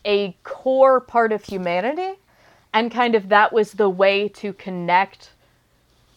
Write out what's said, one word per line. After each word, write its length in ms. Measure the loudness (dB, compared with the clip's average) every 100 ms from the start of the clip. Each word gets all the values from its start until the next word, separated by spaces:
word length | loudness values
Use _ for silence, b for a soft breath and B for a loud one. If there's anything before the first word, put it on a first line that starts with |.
| -2
a 300 | -2 -2 -10
core 560 | -16 -8 -2 4 4 4
part 320 | 0 0 0
of 120 | -2
humanity, 760 | -6 -8 -4 -2 -2 -4 -8 -10 b b b b b
and 200 | -2 -2
kind 240 | 0 0 0
of 140 | 2
that 220 | 2 4
was 200 | 0 -2
the 180 | 0 -2
way 380 | 2 2 2 -4
to 260 | -8 -12
connect, 800 | -12 -12 -8 0 0 0 -6 -20 _ _ _ _ _ _ _ _